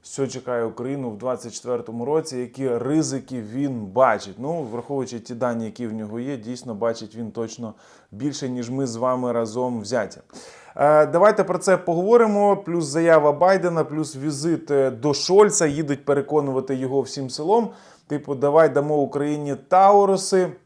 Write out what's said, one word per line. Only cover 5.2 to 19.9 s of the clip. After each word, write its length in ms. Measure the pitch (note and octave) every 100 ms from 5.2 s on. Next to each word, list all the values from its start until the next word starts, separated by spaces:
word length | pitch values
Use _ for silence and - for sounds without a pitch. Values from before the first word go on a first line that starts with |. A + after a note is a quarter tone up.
| G#2 A#2+
дані, 300 | B2 A#2 A2
які 220 | - A#2+
в 60 |
нього 260 | A2 G#2+ A2+
є, 180 | B2+ C#3
дійсно 380 | G#2+ B2 C3 G#2
бачить 400 | A#2 A#2 G#2+ A2
він 160 | A2+
точно 420 | A#2 A2+ - A2+ - _ _ _
більше, 380 | G2+ C#3+ C3+ C3+
ніж 200 | B2+ A#2
ми 180 | C3 C3+
з 80 | A2+
вами 360 | B2+ B2+ B2
разом 500 | A#2 A2+ A2+ B2+ A#2+
взяті. 380 | G2+ A#2+ F#2+ - _ - - - - -
Е, 300 | C#3+ D3+ D3
давайте 380 | D#3+ G3+ G#3
про 140 | F#3 F3+
це 200 | G3 F3+
поговоримо. 800 | F3+ E3 F#3+ A#3+ A3 G3+ G3+ G3
Плюс 280 | G3 E3+ D3+
заява 460 | D3 E3 D#3+ D3
Байдена, 520 | C#3 F3+ F#3+ F3 E3
плюс 320 | D3+ D3+ D3+ C3
візит, 560 | C#3+ C#3 D#3 E3 D#3+
е, 200 | C#3 C3
до 220 | A2+ C#3+
Шольца. 520 | C#3 - F#3+ G#3 G#3 E3
Їдуть 400 | C#3+ D3+ C#3+ C#3+
переконувати 680 | C#3+ C#3 D3+ C#3+ C3 C3+ C3
його 260 | C3 C3+
всім 280 | C3 - C3
селом. 400 | - D#3 A3+ G#3+ - - _ _
Типу, 280 | D3 D3 C#3
«Давай 340 | C#3+ D3+ D#3
дамо 280 | C#3+ D3 D3+
Україні 580 | C#3 C#3+ C#3+ D3 D3 C3
Тауруси». 960 | - F#3 G3